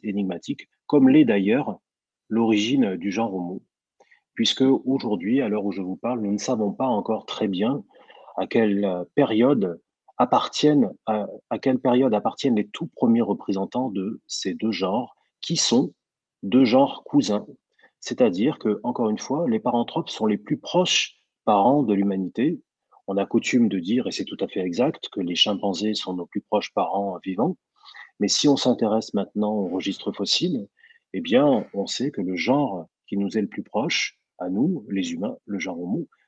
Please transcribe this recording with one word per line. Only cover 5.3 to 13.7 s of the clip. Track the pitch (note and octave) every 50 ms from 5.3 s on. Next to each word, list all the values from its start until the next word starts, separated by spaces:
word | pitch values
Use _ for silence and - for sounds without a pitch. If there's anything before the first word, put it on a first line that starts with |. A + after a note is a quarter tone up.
| B2 C#3+
à | B2+ G#2
l'heure | G#2+ G#2 G2
où | G2+
je | F2 G2
vous | F#2 F#2 F#2
parle, | - - A#2 B2+ A#2
nous | G#2 G2+
ne | G#2 G2
savons | - C3+ B2+ A2 G#2+ G2+
pas | F#2+ - A2+ -
encore | A2 G2+ - A2+ A2 G2+ -
très | - - - G#2+
bien | G2+ F#2 F2+ G#2+ B2 C#3+ - - _ _ - - _ - - - - -
à | - F#2 -
quelle, | - A#2+ A2+ G#2 G2+ G2+ G2+
euh, | F#2+ F2+ F2+ F2 _ -
période | D3+ C#3 A#2 A2 G#2+ A#2+ C#3 C#3+ A2 G2 F2 E2 - _ _ _ _ _ _ _ -
appartiennent, | - - C3 A#2 - - - - D3 D3+ D3 C#3+ A2+ F#2+ - _ _
à, | A2 G#2+ G#2 G2 - - - _ _
à | A2+ F#2+
quelle | - C3+ B2+ B2
période | - B2+ A#2+ B2+ C3+ B2
appartiennent | G#2+ G2+ - - - - - C3+ A2+
les | G#2+ G#2
tout | - - - E3 D#3
premiers | _ - B2+ A2+ A2+ A#2+
représentants | A2+ G2 - - - - F#2+ F#2+ G2+ -